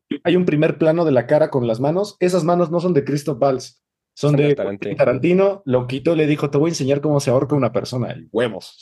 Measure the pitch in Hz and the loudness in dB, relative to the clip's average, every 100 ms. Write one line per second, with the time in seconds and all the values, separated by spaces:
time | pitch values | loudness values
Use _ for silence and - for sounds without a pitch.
0 | _ - 175 175 180 151 156 147 160 165 | _ -6 0 0 2 2 0 2 0 2
1 | 165 127 117 151 156 139 117 113 139 170 | 2 0 2 2 2 0 -2 -2 -2 -2
2 | 208 - 180 180 156 175 170 170 175 175 | -4 -2 -2 0 0 0 0 0 0 0
3 | - 143 151 123 139 127 - - _ _ | 0 -4 -4 0 0 0 -6 -18 _ _
4 | _ - 143 147 147 139 101 101 104 98 | _ -4 0 2 2 2 -2 -6 -8 0
5 | 139 123 147 180 196 196 - 127 123 131 | 0 2 2 4 2 0 0 0 0 -2
6 | 127 165 151 147 143 143 160 165 135 143 | 0 2 2 0 0 0 0 0 0 0
7 | 151 147 139 123 139 147 120 - - 127 | 0 0 2 0 2 0 0 -2 -4 -6
8 | 107 - 80 104 120 98 - - | -6 -8 -6 -2 -2 -4 -14 -20